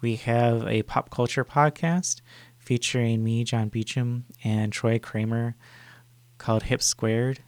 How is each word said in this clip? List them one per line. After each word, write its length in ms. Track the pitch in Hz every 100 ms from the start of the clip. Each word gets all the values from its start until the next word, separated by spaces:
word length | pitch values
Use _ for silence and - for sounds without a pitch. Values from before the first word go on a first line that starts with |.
We 160 | 120 113
have 500 | - 117 120 117 117
a 160 | 110
pop 260 | 104 - -
culture 340 | - 120 -
podcast 800 | 127 - 147 147 165 175 180 - - - - _
featuring 640 | - 123 - 127 117 113
me, 200 | 113 113
John 260 | 117 120 107
Beecham, 560 | 113 110 - 120 120 120 -
and 280 | 113 107 107
Troy 280 | 107 117 113
Kramer 560 | - 110 110 117 117 117 - - - - _ _ _ _
called 260 | - 110
Hip 200 | - 123
Squared. 560 | - - 113 113 127 135